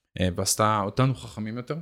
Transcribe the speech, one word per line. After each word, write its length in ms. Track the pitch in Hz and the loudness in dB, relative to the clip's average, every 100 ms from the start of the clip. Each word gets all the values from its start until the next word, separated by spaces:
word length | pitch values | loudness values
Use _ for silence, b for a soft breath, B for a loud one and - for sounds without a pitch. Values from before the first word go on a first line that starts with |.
| _ - | _ -2
אה, 100 | 92 90 | 0 0
ועשתה 460 | 95 - 107 107 98 | 0 2 2 2 0
אותנו 300 | - 135 127 | 2 2 2
חכמים 420 | 113 107 107 117 | -6 -8 -8 -8
יותר, 180 | 127 156 | -6 -8